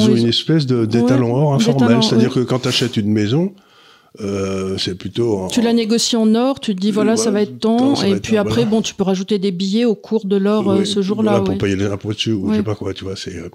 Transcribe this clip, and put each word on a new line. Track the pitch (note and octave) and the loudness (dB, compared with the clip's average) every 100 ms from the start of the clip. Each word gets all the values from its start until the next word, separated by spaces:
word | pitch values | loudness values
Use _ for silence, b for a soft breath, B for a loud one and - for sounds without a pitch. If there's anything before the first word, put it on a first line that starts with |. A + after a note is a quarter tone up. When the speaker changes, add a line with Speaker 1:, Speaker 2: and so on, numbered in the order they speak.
| A#2 | 4
Speaker 1:
ont | |
Speaker 2:
ils | A#2+ | 4
Speaker 1:
une | A#2 | 2
Speaker 2:
ont | |
Speaker 1:
espèce | A#2 - D#3+ C3 | 0 0 0 2
de, | A#2+ A2 | 0 2
d'étalon | A#2+ B3 B2+ A#2 C3 | 2 4 2 2 2
Speaker 2:
Ouais, | |
Speaker 1:
or | D3+ | 2
informel, | C#3 A3 C3+ | 2 2 4
Speaker 2:
d'étalon, | A#2+ B2+ | 4 4
Speaker 1:
c'est-à-dire | - A#2+ B2+ C3 | 4 4 2 2
Speaker 2:
oui. | |
Speaker 1:
que | B2 | 0
quand | C3 | -2
t'achètes | B2+ - A#2+ A#2 | -2 -2 -2 -2
une | G#2 | 0
maison, | G#2+ G#2 D3 F#3+ - b b b b b - | 2 2 0 -2 -6 b b b b b -12
euh, | G2+ G2 F#2+ F#2+ F#2+ G2 | -6 -4 -4 -4 -4 -4
c'est | - F2+ | -6 -6
plutôt | G2 A#2 A#2 G2 | -8 -2 -2 -2
en | F#2+ | -2
Speaker 2:
Tu | B3 | 0
la | A#3 | 2
négocies | A#3 G#3+ A3+ - A3+ | 2 0 0 0 0
en | A3 | 2
or, | A3+ C4 C#4 | 2 0 -2
tu | - | -4
te | F#3 | -2
dis, | G#3 | -2
voilà, | G#3 A3 | 0 0
Speaker 1:
Euh, | A3 | 0
Speaker 2:
ça | A3+ | 0
va | G3+ | 0
Speaker 1:
ouais, | |
Speaker 2:
être | G3+ - | -2 -2
tant, | A3 A#3 | 0 2
Speaker 1:
tant, | C4+ | 2
ça | C#4 | 2
va | G3 | 0
Speaker 2:
et | G3 | 0
Speaker 1:
être | |
Speaker 2:
puis | - | 0
Speaker 1:
tant, | G#3 | 0
Speaker 2:
après, | G#3 A3+ | 0 0
Speaker 1:
voilà. | A3+ | 0
Speaker 2:
bon, | A3 | 0
tu | - | -2
peux | - | -2
rajouter | F#3+ F#3+ F#3+ G#3 | -2 -2 -2 -2
des | G3+ | -2
billets | F3 G3 A3 | -2 -2 0
au | A#3+ | 0
cours | G3 - A3 G3 | -2 -4 -4 0
de | G3 | 0
l'or, | G3+ G#3+ G3+ | 2 0 2
euh, | G3 | 2
Speaker 1:
Oui, | G3+ | 0
Speaker 2:
ce | G3+ | 0
jour-là, | F#3+ G#3+ G#3+ | -2 0 2
Speaker 1:
voilà, | G3 | 2
pour | F#3+ | 0
Speaker 2:
oui. | G3 | -2
Speaker 1:
payer | G2+ F#2+ | 0 0
les | |
impôts | G2+ G2+ G2+ | -2 -4 -6
dessus, | G#2+ A2+ | -4 -2
ou | G#2+ C#3+ | -2 0
je | |
Speaker 2:
Oui. | G#3+ | -2
Speaker 1:
sais | |
pas | G#2 | -2
quoi, | G#2 G2 | -4 -6
tu | F#2+ | -8
vois, | F#2+ F#2+ | -10 -10
c'est, | - F2 | -10 -12
euh, | F2 | -14